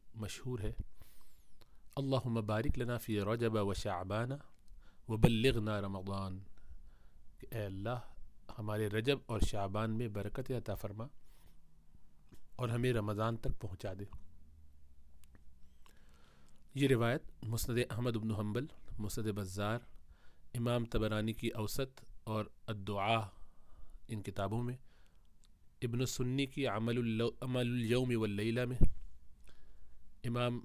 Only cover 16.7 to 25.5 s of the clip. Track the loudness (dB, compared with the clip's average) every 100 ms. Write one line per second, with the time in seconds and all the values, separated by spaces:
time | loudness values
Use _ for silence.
16.7 | 2 6 6 6 2 -2 -8 -4 0 2
17.7 | 2 2 0 0 0 0 0 2 0 -2
18.7 | -6 -6 -4 -2 0 0 0 -2 -2 0
19.7 | 0 -4 -14 -16 -16 -16 -14 -8 0 2
20.7 | 2 2 2 2 2 0 0 -2 0 -2
21.7 | 0 -2 -6 -14 -10 -4 -4 -4 -8 -8
22.7 | -6 -2 0 4 4 2 -8 -12 -10 -14
23.7 | -8 -8 -8 -6 -4 -4 -2 0 0 -2
24.7 | -4 -12 -20 -20 -20 -20 -20 -20